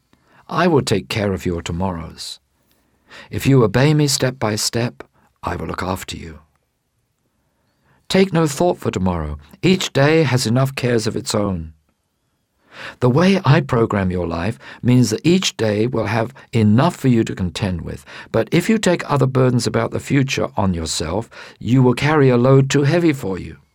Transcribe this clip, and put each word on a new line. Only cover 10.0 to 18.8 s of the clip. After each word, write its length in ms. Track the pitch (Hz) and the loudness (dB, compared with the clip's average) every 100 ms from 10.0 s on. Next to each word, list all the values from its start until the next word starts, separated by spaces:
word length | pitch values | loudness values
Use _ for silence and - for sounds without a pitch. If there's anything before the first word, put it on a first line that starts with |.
| 143 160 | 2 4
has 220 | 143 127 113 | 2 0 0
enough 280 | 123 135 | 0 0
cares 320 | 135 123 120 107 | -2 -2 0 -2
of 100 | - | -6
its 180 | - | -4
own. 380 | 107 101 90 80 - _ _ _ _ _ _ _ _ _ - - - | -2 -2 -4 -8 -16 _ _ _ _ _ _ _ _ _ -20 -18 -2
The 100 | 123 | 0
way 300 | 139 185 196 | 4 4 2
I 160 | 135 160 | 4 2
program 500 | 135 120 113 104 95 | 2 0 2 0 0
your 160 | 90 85 | -2 -4
life 320 | 82 92 - - - | -4 -4 -6 -14 -4
means 280 | 120 123 113 | 2 4 4
that 160 | 107 156 | 0 2
each 300 | 185 - - | 2 0 -2
day 300 | 110 104 120 | -2 0 0
will 200 | 113 104 | -2 -2
have 260 | 113 113 - - | -2 -4 -8 -4
enough 440 | 117 107 110 170 - | 2 4 4 2 2
for 120 | 135 | 2
you 160 | 117 | 2
to 100 | 107 | 0
contend 460 | - 90 - 101 85 | -4 -6 -4 -4 -4
with. 220 | 76 78 - - - | -8 -14 -16 -20 -4
But 180 | 113 - | -4 0
if 160 | 165 175 | 0 2
you 100 | |
take 320 | 220 | 0